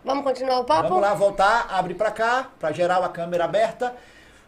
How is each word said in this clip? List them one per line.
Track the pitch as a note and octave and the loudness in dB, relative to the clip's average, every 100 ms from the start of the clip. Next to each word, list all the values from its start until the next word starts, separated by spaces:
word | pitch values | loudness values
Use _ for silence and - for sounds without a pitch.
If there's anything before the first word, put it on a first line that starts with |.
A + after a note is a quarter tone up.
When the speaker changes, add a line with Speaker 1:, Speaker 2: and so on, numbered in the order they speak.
Speaker 1:
Vamos | B3 C#4 | -4 -2
continuar | C#4 B3+ C4 B3+ | -2 -2 -2 -2
o | |
papo? | A#3+ G#3 E3+ | 2 0 2
Speaker 2:
Vamos | G3 | 2
lá, | G3+ | 2
voltar, | G3+ G3+ G3 G3 A#3 - | 2 2 4 4 4 0
abre | F#3+ F3 | -2 -4
pra | F3 G#3+ | -2 -4
cá, | G#3+ A#3 B3+ C4 - | 0 0 0 -4 -6
pra | D#3 | -6
geral, | D3+ F3 F#3 | 0 2 2
a | F3 | 0
câmera | E3+ E3+ F3 E3 | -4 -4 -2 0
aberta. | G3 A3+ - B3 B3 - - - - | 2 0 -2 -6 -6 -20 -20 -20 -20